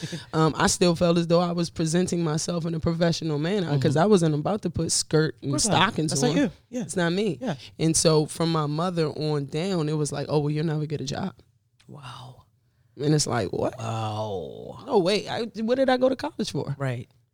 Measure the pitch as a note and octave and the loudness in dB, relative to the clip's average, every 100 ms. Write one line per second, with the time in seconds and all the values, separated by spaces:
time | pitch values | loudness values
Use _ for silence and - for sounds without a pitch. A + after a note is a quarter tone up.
0 | - E3 - D#3 D#3+ D3 F#3 - F3+ E3+ | -10 -10 -4 2 2 4 0 4 2 4
1 | F3 E3+ E3+ E3+ F3 F3 E3+ - D#3+ E3+ | 4 4 4 4 4 0 -4 -2 0 2
2 | F3 E3+ E3 D#3 - F3 E3 E3 E3+ E3 | 2 0 0 0 -2 -2 -2 -2 -2 2
3 | F3 D#3+ D#3+ D3 E3 G#3 D#3+ C#3+ D3+ C#3 | 2 2 -2 -2 0 0 0 2 2 4
4 | G3+ G3 E3 D3+ D#3+ G#3 F3 - E3 - | 6 6 4 2 0 -2 -4 -4 -2 -2
5 | - D#3 D#3 - C3+ D4+ A3 D#3 F#3+ - | 2 2 2 -2 -4 0 2 4 2 2
6 | D3+ F3+ A#3+ C#4 A#3 - - B3 F#3+ F3+ | -2 2 2 2 0 -2 -10 -8 -4 0
7 | E3+ F#3 G#3+ C3 B3 C#3+ - - D#3+ D#3 | 0 0 -2 -2 -6 -6 -10 0 2 2
8 | E3 D#3 D3 - E3 D#3+ D3 D3+ F#3 E3+ | 2 2 0 -2 0 0 0 -2 -2 0
9 | D3+ - D3+ D3+ C#3 D3+ F#3+ F3+ D3+ D#3 | -2 -2 -4 -4 -4 -4 -2 -2 0 -2
10 | C#3+ C#3+ - D3 D3 D3+ D#3+ D3+ D3+ C#3+ | -2 -4 0 0 0 0 -2 -2 -4 -6
11 | C3+ - F#3+ - _ _ _ _ - C3 | -6 -6 -6 -8 _ _ _ _ -20 -18
12 | C3 B2+ - - _ _ _ _ _ - | -16 -16 -18 -20 _ _ _ _ _ -4
13 | D3+ D3+ - A#2+ F#2+ - - - A2+ A2+ | 2 2 2 0 0 0 -2 -4 -6 -4
14 | A2 G#2+ A2 F#2+ C#2 A1 A#1+ - - A#3+ | -4 -4 -4 -6 -8 -12 -14 -14 0 2
15 | F3 G3+ - - A#3 G#3 A3+ B3+ C4+ B3+ | 4 0 -2 -6 -6 -4 -2 2 4 4
16 | B3+ B3+ D4+ - A3 C#3+ - C#3 C3+ A#2+ | 2 0 -6 -6 -4 -4 -4 -4 -4 -4
17 | - _ _ | -10 _ _